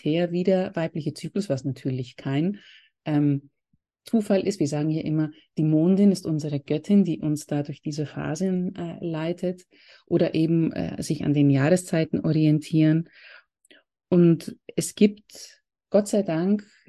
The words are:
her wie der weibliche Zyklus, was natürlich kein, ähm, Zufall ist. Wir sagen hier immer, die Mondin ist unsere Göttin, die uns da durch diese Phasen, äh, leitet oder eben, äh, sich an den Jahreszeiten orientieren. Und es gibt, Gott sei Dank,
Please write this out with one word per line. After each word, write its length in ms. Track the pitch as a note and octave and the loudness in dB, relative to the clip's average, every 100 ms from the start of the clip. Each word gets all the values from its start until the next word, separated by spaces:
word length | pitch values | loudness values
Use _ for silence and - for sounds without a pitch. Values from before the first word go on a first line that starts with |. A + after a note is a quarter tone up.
her 260 | D3+ E3 F3 | -2 0 0
wie 140 | F3 | 0
der 320 | F3+ F#3 F#3 F#3 | 2 2 0 -4
weibliche 380 | E3 - D3 | -4 -4 -6
Zyklus, 340 | C#3+ D#3+ G3+ G3+ | -6 -6 -6 -4
was 160 | C#3 | -4
natürlich 500 | C#3 B2+ C#3 B2+ B2 | -4 -6 -6 -6 -8
kein, 440 | - C#3 C#3 F3 G3+ - - _ _ | -10 -4 -2 -2 -4 -10 -20 _ _
ähm, 460 | - D3 D3 C#3 - _ _ _ _ _ | -4 0 2 0 -4 _ _ _ _ _
Zufall 420 | - A3+ G#3 G3 - | -4 -2 2 0 0
ist. 120 | G3 | -2
Wir 80 | C#3+ | -2
sagen 200 | D3 D#3 | -2 -2
hier 160 | D#3 | -2
immer, 260 | D#3 D#3 D#3 - _ - | -2 -2 -2 -6 _ -2
die 60 | |
Mondin 480 | D#3 D#3 E3 F#3+ G3+ | 2 4 4 4 4
ist 120 | F3+ | 2
unsere 360 | - D#3 D3+ C#3+ | 0 -4 -4 -6
Göttin, 440 | - D3+ D#3 G3+ | -4 -4 2 4
die 140 | F3 D3+ | 4 0
uns 260 | D#3 D3+ - | -2 -4 -4
da 160 | D3 | -6
durch 200 | D3 C#3+ | -6 -8
diese 240 | D#3 D3 D3 | -8 -6 -6
Phasen, 680 | - D3 D#3 F#3+ F3+ F3+ | -6 -6 -4 -2 -2 -4
äh, 220 | F3+ E3+ - | -6 -10 -8
leitet 600 | F3 D#3+ D#3+ F3 F3+ F3+ - _ _ - - | -8 -4 -4 -4 -6 -8 -12 _ _ -20 -2
oder 280 | E3+ E3+ | 0 2
eben, 380 | - D#3+ E3 D#3+ | 2 2 2 2
äh, 300 | - - - | -2 -6 -6
sich 220 | - D#3 | -6 -2
an 100 | D3+ | 0
den 160 | C#3+ C#3+ | 4 4
Jahreszeiten 720 | C#3 C#3+ F3+ - E3 D#3 - | 4 2 -2 -4 -2 -2 -2
orientieren. 880 | D#3+ D#3 D#3 D3+ - D#3+ D#3 D#3+ E3 _ - - _ _ _ _ _ _ - | -2 2 2 2 0 2 4 2 -2 _ -20 -20 _ _ _ _ _ _ 0
Und 480 | F3+ E3+ E3 - - - - | 4 6 4 -2 -16 -12 -8
es 180 | - | -6
gibt, 640 | - G#3 G#3 _ - - - _ _ _ | 2 2 2 _ -20 -20 -20 _ _ _
Gott 180 | G3 G#3 | 0 2
sei 140 | G#3+ | 0
Dank, 440 | G3 D#3+ F3+ G#3 - _ | 0 0 0 0 -4 _